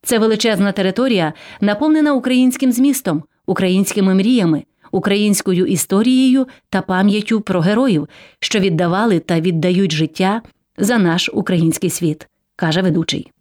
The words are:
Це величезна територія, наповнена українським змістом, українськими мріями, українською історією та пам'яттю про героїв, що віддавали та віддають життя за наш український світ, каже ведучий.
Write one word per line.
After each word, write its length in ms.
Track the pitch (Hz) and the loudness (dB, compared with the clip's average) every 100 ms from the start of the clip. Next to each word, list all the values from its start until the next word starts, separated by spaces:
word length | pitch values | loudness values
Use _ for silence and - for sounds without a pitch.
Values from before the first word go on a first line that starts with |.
Це 160 | - 226 | -2 0
величезна 540 | 220 220 226 196 202 | 0 0 0 0 -2
територія, 600 | 196 190 190 262 208 156 - - - | 0 -2 0 0 0 -2 -6 -20 -4
наповнена 520 | 202 208 311 311 302 | -2 0 2 2 2
українським 600 | 269 254 254 254 247 262 | 0 0 2 2 2 -2
змістом, 500 | 233 277 262 190 156 - _ - | 2 0 0 -4 -6 -6 _ -6
українськими 680 | 180 185 185 190 202 190 | -2 0 0 0 0 2
мріями, 500 | 190 202 254 170 147 - _ - | 2 2 2 2 0 -4 _ -6
українською 720 | 190 202 202 208 196 - 180 185 | -4 -2 0 0 0 0 0 0
історією 800 | 180 - 196 240 254 262 262 262 - _ | -2 0 0 2 2 4 2 0 -8 _
та 120 | 190 | -6
пам'яттю 580 | 175 185 202 208 208 220 | -2 0 2 0 -2 -4
про 200 | 208 185 | -2 0
героїв, 480 | 165 214 269 160 143 - - _ | 0 2 2 0 -2 -14 -20 _
що 180 | - 220 | -4 0
віддавали 640 | 190 160 175 185 226 170 | 0 0 0 0 0 0
та 200 | - 165 | 0 -2
віддають 520 | 170 165 180 185 196 | 0 0 0 2 0
життя 500 | 151 156 - 185 220 - _ _ - | 0 -4 -2 -2 -2 -8 _ _ -4
за 200 | 202 240 | 0 2
наш 320 | 175 170 - | 2 0 -2
український 580 | 208 185 180 165 160 180 | -4 -2 0 0 0 -4
світ, 380 | - 165 156 - _ _ - | -2 -4 -4 -12 _ _ -6
каже 260 | 165 160 | -2 0
ведучий. 500 | 190 165 160 - - _ | 0 -2 -4 -8 -12 _